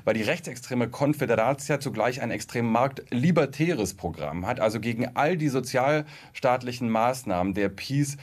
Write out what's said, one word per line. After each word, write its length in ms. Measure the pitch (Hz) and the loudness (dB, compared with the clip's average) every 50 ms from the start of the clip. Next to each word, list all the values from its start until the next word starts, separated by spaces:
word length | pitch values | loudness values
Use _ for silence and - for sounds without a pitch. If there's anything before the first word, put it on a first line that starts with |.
| - | -2
weil 100 | 110 110 | 0 0
die 80 | 110 | 2
rechtsextreme 680 | 107 110 160 175 - - 127 123 - - 131 123 117 113 | 0 0 -2 -2 -4 -10 -12 -12 -8 -4 -2 0 0 -2
Confederacia 920 | - - 143 139 151 - 135 113 113 110 110 123 143 143 - - 151 135 | 0 0 0 2 2 2 2 2 2 4 4 2 0 -2 -2 -2 -2 -2
zugleich 420 | - 127 104 107 107 123 127 131 | -2 -4 -2 0 0 0 0 -2
ein 80 | 120 117 | -4 -4
extrem 400 | - - - - - 123 117 117 | -4 -6 -6 -6 -2 0 0 2
marktlibertäres 1200 | 113 113 127 139 139 - - - - 120 123 175 180 - - - 127 - 156 175 170 139 104 92 - | 2 2 2 0 -2 -6 -8 -4 -2 2 4 4 6 4 4 2 2 0 0 0 2 0 0 -2 -2
Programm 520 | - - 87 80 80 73 73 76 87 90 | -4 -6 -6 -6 -6 -6 -4 -4 -2 -2
hat, 140 | 104 127 - | -2 0 2
also 200 | - 110 107 117 | 2 2 2 0
gegen 280 | 101 120 117 113 127 - - | -2 -2 -2 -2 -4 -2 0
all 220 | - 139 156 185 | 0 2 2 2
die 120 | 175 151 147 | 0 0 0
sozialstaatlichen 1400 | 123 135 120 120 - 127 123 139 151 151 151 151 - - - - - - - 131 123 127 127 123 120 120 123 113 | 0 0 -2 0 0 2 2 4 2 2 0 -4 -10 -20 -20 -20 -6 0 2 2 2 2 0 -4 -6 -4 -2 0
Maßnahmen 680 | 113 110 113 123 131 131 - 107 92 87 90 98 92 | 2 2 2 2 2 0 -2 -2 0 0 0 0 0
der 140 | 104 101 98 | 0 0 0
peace 480 | 98 - - - 135 143 147 143 - - | -2 -6 -6 -2 0 0 0 0 -4 -8